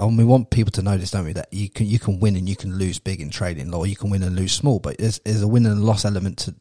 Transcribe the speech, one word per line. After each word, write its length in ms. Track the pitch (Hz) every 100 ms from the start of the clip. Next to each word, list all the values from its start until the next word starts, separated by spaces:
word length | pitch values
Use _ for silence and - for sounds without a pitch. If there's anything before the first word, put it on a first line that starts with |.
and 180 | 104 113
we 60 |
want 260 | 117 127 113
people 220 | 120 101
to 100 | 101
know 160 | 95 98
this, 140 | 90
don't 120 | 101
we? 80 | 80
That 180 | 80 -
you 200 | 95 101
can, 160 | - 104
you 120 | 113
can 200 | - 92
win 160 | 107 92
and 100 | 92
you 100 | 95
can 200 | 98 92
lose 220 | 92 85
big 240 | 95 95
in 80 | 71
trading, 420 | - 90 80 71
or 140 | 87 92
you 100 | 101
can 140 | 101
win 120 | 98
and 140 | 90 90
lose 160 | 95
small, 280 | - 143 107
but 180 | - -
there's, 200 | 113 -
there's 200 | 107 107
a 80 | 104
win 160 | 120
and 180 | 113 104
loss 200 | 110 104
element 320 | 104 98 95 -
to, 140 | - -